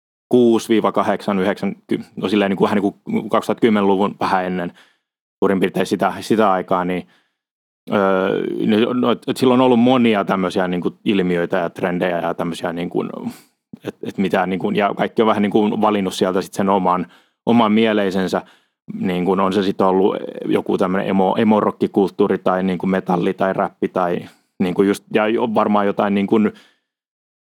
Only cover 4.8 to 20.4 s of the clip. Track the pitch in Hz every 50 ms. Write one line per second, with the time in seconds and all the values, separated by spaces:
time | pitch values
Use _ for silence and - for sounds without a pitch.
4.8 | - _ _ _ _ _ _ _ _ _ _ - 98 95 98 92 95 90 - 95
5.8 | 92 - 107 87 98 92 90 101 - - 117 104 110 98 92 92 87 - 95 90
6.8 | 90 90 90 85 - _ _ _ _ _ _ _ _ _ _ _ _ _ _ _
7.8 | - - 110 104 98 95 95 92 95 - 50 - - - - - - - 107 107
8.8 | 120 - 123 123 123 120 110 - - 135 - - 135 131 123 127 131 127 120 113
9.8 | 120 127 131 123 117 117 107 98 92 - 101 95 95 90 - 101 92 90 90 87
10.8 | 82 90 - _ - - 101 95 90 90 87 85 85 82 95 92 85 82 - -
11.8 | 98 90 87 87 90 90 85 85 82 85 87 - 87 85 80 - - 87 85 87
12.8 | 87 87 - - 90 - - - - - - - _ _ _ _ _ - - -
13.8 | - 104 - - - 110 - 101 98 87 101 95 90 92 95 87 - 104 98 104
14.8 | 101 98 - - 107 98 - 120 110 110 104 104 104 101 - 113 107 107 107 107
15.8 | 104 107 107 101 95 90 - - 104 92 90 95 85 - - - 98 98 101 98
16.8 | 90 90 90 90 82 - _ _ _ _ _ _ - 120 117 120 110 104 107 113
17.8 | 113 110 107 107 101 95 90 95 92 82 98 87 - _ _ _ _ _ _ _
18.8 | _ - 104 - 107 95 90 90 87 98 92 98 98 95 95 104 92 98 92 -
19.8 | 98 92 92 95 98 104 - - - - - -